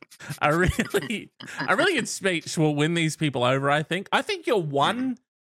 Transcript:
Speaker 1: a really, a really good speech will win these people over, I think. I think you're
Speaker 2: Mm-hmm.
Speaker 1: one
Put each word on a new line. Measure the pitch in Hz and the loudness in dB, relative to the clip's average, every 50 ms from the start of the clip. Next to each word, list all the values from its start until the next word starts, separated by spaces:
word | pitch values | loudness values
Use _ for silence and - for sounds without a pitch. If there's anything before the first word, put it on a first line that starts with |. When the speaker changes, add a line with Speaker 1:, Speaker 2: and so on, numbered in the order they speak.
| - - - - - - 151 - | -16 -20 -20 -18 -14 -14 -6 -2
Speaker 1:
a | - 147 151 | 0 2 2
really, | 170 185 - - - 214 - - 202 143 127 220 196 90 - _ - - - - - 147 | 4 2 2 2 0 -2 -2 -2 -2 -2 -2 -6 -8 -8 -12 _ -18 -16 -12 -10 -6 -2
a | - 180 | 0 2
really | 220 320 392 349 | 2 2 2 2
good | 269 226 - | 0 -2 -4
speech | - - 180 190 180 160 - - - 175 | -6 -4 -2 -2 -2 -2 -4 -4 -2 0
will | 156 151 147 | 2 2 2
win | 143 147 156 | 2 0 2
these | 170 170 160 156 147 | 2 0 0 0 -2
people | - 160 151 135 131 | -2 -2 -2 0 2
over, | 120 123 131 135 139 139 | 2 2 2 2 2 2
I | 143 151 | 0 0
think. | 156 - 165 185 196 - | 0 -2 -4 -6 -2 0
I | - 220 | 0 0
think | 277 - 415 359 320 | 0 -2 -4 -4 -2
you're | 349 254 202 | 0 0 0
Speaker 2:
Mm-hmm. | 170 147 | 0 0
Speaker 1:
one | 139 139 143 165 202 247 262 262 247 - _ _ _ _ | 2 2 2 2 2 0 -2 -4 -4 -6 _ _ _ _